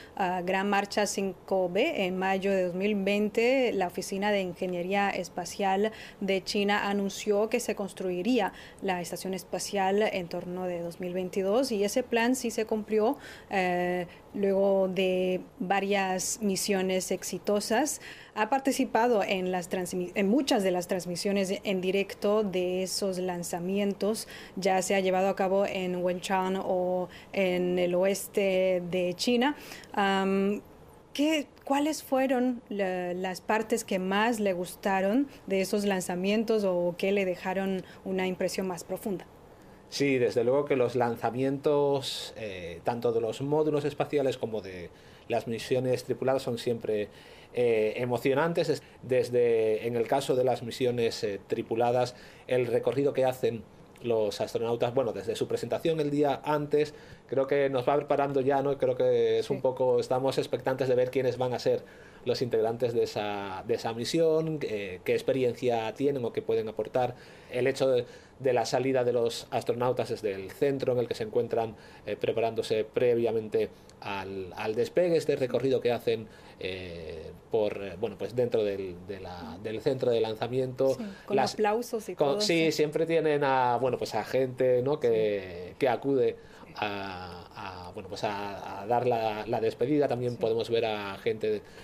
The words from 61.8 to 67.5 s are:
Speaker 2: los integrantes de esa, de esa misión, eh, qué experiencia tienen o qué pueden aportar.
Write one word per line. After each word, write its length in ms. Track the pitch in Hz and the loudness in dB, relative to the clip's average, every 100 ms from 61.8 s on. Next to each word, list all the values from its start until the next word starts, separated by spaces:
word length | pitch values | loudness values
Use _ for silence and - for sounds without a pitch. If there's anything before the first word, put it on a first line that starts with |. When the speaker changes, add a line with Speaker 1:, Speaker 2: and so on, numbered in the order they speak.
| - - - - 120 | -2 -18 -20 -8 -4
Speaker 2:
los 160 | 117 | -2
integrantes 500 | 120 113 110 117 123 | 0 2 2 0 0
de 120 | 117 | 0
esa, 600 | 110 110 104 104 98 92 107 | 0 -2 -4 -4 -6 -6 -4
de 80 | |
esa 180 | 113 117 | -2 -2
misión, 640 | 117 120 165 160 156 160 156 | -4 0 2 4 4 0 -4
eh, 380 | - 107 98 90 | -4 -4 -6 -4
qué 80 | - | 0
experiencia 800 | 117 - 135 123 113 123 117 110 | 0 2 2 2 0 0 0 -2
tienen 300 | 107 139 139 | -2 0 0
o 80 | 117 | -4
qué 100 | - | -4
pueden 260 | 104 113 110 | 0 0 -2
aportar. 460 | 104 107 127 123 - - - - | -4 -2 0 0 -2 -16 -20 -8